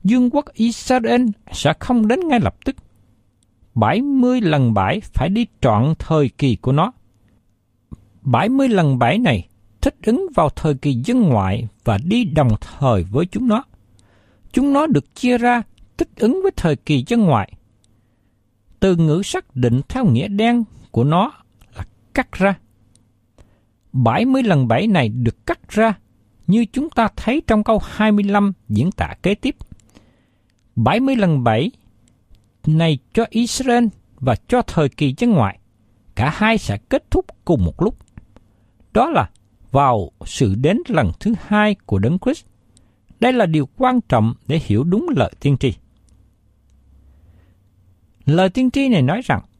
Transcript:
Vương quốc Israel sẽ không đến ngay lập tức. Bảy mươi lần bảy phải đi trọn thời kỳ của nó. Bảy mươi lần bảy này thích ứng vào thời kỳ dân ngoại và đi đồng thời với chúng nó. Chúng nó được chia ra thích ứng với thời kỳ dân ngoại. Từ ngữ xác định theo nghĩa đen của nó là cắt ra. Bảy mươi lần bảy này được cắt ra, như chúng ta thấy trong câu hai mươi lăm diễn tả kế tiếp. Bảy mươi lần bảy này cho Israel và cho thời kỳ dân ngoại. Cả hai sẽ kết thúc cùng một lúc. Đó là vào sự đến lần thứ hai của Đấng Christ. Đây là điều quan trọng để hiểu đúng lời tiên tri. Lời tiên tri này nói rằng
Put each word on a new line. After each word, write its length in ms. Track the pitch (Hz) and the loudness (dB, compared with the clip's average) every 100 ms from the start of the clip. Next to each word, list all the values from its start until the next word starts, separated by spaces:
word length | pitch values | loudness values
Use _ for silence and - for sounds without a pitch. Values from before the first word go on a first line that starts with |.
Vương 260 | 185 254 247 | 2 2 2
quốc 160 | 285 294 | 0 -4
Israel 720 | - 226 226 - 254 226 240 247 202 - | -4 -2 -2 -2 0 2 0 0 -4 -12
sẽ 220 | - 143 156 | -4 -2 -2
không 280 | - 247 214 | 0 0 2
đến 200 | 254 349 | 0 0
ngay 120 | 247 | 0
lập 160 | 127 - - | 0 -4 -8
tức. 100 | - _ _ _ _ _ _ _ _ _ - | -8 _ _ _ _ _ _ _ _ _ -2
Bảy 260 | 107 180 | 0 0
mươi 400 | 285 269 247 254 | 0 2 2 2
lần 320 | 196 151 123 | 0 2 2
bảy 260 | 104 95 175 | 2 0 -2
phải 300 | - - 135 | -4 -4 -2
đi 160 | 202 240 _ | -2 -4 _
trọn 320 | - 107 135 160 | 0 2 2 -2
thời 300 | - 160 139 | -2 0 0
kỳ 260 | _ - 110 | _ -2 0
của 160 | - | 0
nó. 200 | 139 190 - _ _ _ _ _ _ _ _ _ - _ _ | 0 0 -4 _ _ _ _ _ _ _ _ _ -20 _ _
Bảy 280 | 139 117 190 | 0 0 2
mươi 200 | 269 269 | 2 2
lần 300 | 202 156 131 | 2 2 2
bảy 180 | 120 190 | 2 2
này 300 | 247 110 - _ _ _ | 2 0 -4 _ _ _
thích 140 | 269 - | -4 -2
ứng 240 | - 254 381 269 | -2 -2 -2 0
vào 140 | 156 | -2
thời 260 | - 160 139 | -2 -4 -2
kỳ 260 | 151 127 139 | -2 -2 -2
dân 160 | 247 | 0
ngoại 460 | 196 113 95 104 113 _ | 2 2 0 -4 -6 _
và 140 | - 101 | -2 -2
đi 260 | 160 226 | 0 -2
đồng 320 | 214 156 131 107 | 0 0 0 0
thời 420 | - - 135 107 | -4 -4 0 0
với 220 | 87 117 180 | 0 -4 -4
chúng 220 | 202 254 | -4 0
nó. 160 | 214 - _ _ _ _ _ _ _ - | -2 -4 _ _ _ _ _ _ _ -4
Chúng 200 | - 277 | -2 2
nó 140 | 277 320 | 0 2
được 280 | 220 - - | 0 -2 -4
chia 220 | 247 247 | -2 0
ra 240 | 240 240 220 _ - - | 0 -2 -4 _ -20 -8
thích 120 | 339 - | -8 -2
ứng 240 | 214 370 | -2 0
với 80 | 381 - | -2 -2
thời 200 | 170 147 | -2 -2
kỳ 280 | - 147 127 | -2 -2 0
dân 140 | 233 | 0
ngoại. 320 | 196 117 92 - _ _ _ _ _ _ _ _ _ _ _ _ | 2 2 -2 -12 _ _ _ _ _ _ _ _ _ _ _ _
Từ 160 | 190 175 | 0 2
ngữ 260 | 160 151 202 | 0 0 -2
xác 300 | 370 - 226 | -8 -8 -2
định 260 | 123 123 - | 0 0 -4
theo 160 | 254 233 | -2 0
nghĩa 220 | 117 190 | 0 0
đen 360 | 202 226 240 220 - - | -2 0 0 -2 -10 -6
của 120 | - | -2
nó 280 | 131 165 240 - _ _ - - | 2 2 0 -4 _ _ -20 -18
là 80 | - _ _ | -18 _ _
cắt 180 | - - | -6 -6
ra. 260 | - 196 196 _ _ _ _ _ _ _ _ - _ _ _ _ | -2 -2 -2 _ _ _ _ _ _ _ _ -20 _ _ _ _
Bảy 320 | 127 120 135 247 | 0 0 2 0
mươi 180 | 262 | 0
lần 240 | 247 156 123 | 2 2 2
bảy 200 | 113 214 | 0 2
này 220 | 185 120 | 0 0
được 360 | 117 117 - - | -2 -4 -4 -8
cắt 240 | - _ | -10 _
ra, 240 | 208 226 196 _ _ _ _ - | 0 0 0 _ _ _ _ -2
như 180 | 208 226 | 0 0
chúng 160 | - 311 | -4 -4
ta 180 | - 220 - | -2 -2 -2
thấy 260 | - 277 - | -4 -4 0
trong 160 | 214 | 0
câu 180 | 208 214 - | 2 0 -2
hai 260 | - 214 | -2 2
mươi 120 | 208 | 2
lăm 300 | 202 202 202 185 _ | 0 0 0 -4 _
diễn 220 | 104 156 | 0 0
tả 220 | - 80 - | -2 -6 -4
kế 120 | 180 208 | -4 -2
tiếp. 200 | - - - - _ - _ _ _ _ _ _ _ - | -4 -6 -14 -20 _ -20 _ _ _ _ _ _ _ -2
Bảy 240 | 117 196 | 0 2
mươi 160 | 269 262 | 0 0
lần 280 | 190 147 | 2 2
bảy 280 | 120 110 175 - _ _ _ _ _ - _ _ - | 2 0 -2 -6 _ _ _ _ _ -20 _ _ -2
này 320 | 156 165 143 _ | 2 2 -2 _
cho 120 | - 226 | -4 -2
Israel 560 | 220 233 - 262 240 233 - _ _ | -2 -2 -4 0 2 0 -4 _ _
và 200 | 127 110 _ | -2 -2 _
cho 140 | 247 | -2
thời 280 | 226 - 143 | 0 -2 -2
kỳ 240 | - 147 135 | 0 -4 0
dân 140 | 240 | 2
ngoại. 280 | 190 104 - _ _ _ _ _ - | 2 2 -2 _ _ _ _ _ -4
Cả 140 | 127 | -4
hai 240 | - 214 226 | 0 0 0
sẽ 200 | - 202 | -4 -8
kết 340 | _ 262 _ | _ -4 _
thúc 140 | - - - - | -4 -4 -14 -2
cùng 200 | 151 87 | 0 0
một 160 | - | -2
lúc. 160 | 190 - _ - - - _ _ _ _ _ | -4 -4 _ -20 -20 -20 _ _ _ _ _
Đó 160 | 214 277 | -2 0
là 200 | 254 104 _ _ _ - | 0 -4 _ _ _ -4
vào 400 | 135 147 117 87 _ - | 0 2 0 -4 _ -16
sự 300 | - 120 98 | -2 -2 0
đến 220 | 135 226 349 | 0 -2 -2
lần 240 | 190 107 - | -2 -2 -4
thứ 140 | 202 226 - | -6 -6 -2
hai 280 | 208 214 196 | 0 0 -2
của 240 | - 98 | -4 -2
Đấng 200 | 107 180 | 0 -2
Christ. 260 | - 302 - _ _ _ _ _ _ - | -4 -6 -10 _ _ _ _ _ _ -2
Đây 140 | 240 | 0
là 120 | 254 190 | 2 2
điều 240 | 156 135 - | 0 -2 -2
quan 240 | 254 254 | 0 0
trọng 320 | - 120 110 120 - | 0 0 0 -2 -4
để 120 | 151 - | -4 0
hiểu 180 | 104 | 0
đúng 240 | 156 196 349 220 | 0 -2 -2 -2
lời 180 | 110 - | -2 -2
tiên 180 | 143 139 | -2 0
tri. 160 | 135 98 _ _ _ _ _ _ _ _ _ _ _ - _ _ _ _ _ _ _ _ _ _ _ _ - | -2 -4 _ _ _ _ _ _ _ _ _ _ _ -20 _ _ _ _ _ _ _ _ _ _ _ _ 0
Lời 240 | 160 190 | 2 2
tiên 220 | 220 254 | 0 -2
tri 180 | 277 269 | 0 2
này 120 | 208 | 2
nói 200 | 127 190 | 2 -2
rằng 180 | 254 117 - _ | -2 -4 -4 _